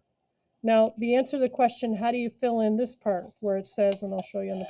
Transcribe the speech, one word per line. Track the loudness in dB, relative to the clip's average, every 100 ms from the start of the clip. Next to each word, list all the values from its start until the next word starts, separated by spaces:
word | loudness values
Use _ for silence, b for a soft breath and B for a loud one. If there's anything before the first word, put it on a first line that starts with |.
| _ _ _ _ _ _
Now, | 2 4 4 0
the | 0 0
answer | 0 0
to |
the | -2
question, | 2 0 0 -4 -2
how | -2
do | -2
you | -4 -4
fill | -2 0
in | 2 0
this | -2 -4
part | -2 -2 -4 -8
where | -2 -2
it | -4
says, | 0 0 0
and | -4
I'll | -6
show | -6 -6
you | -6
on | -6
the | -8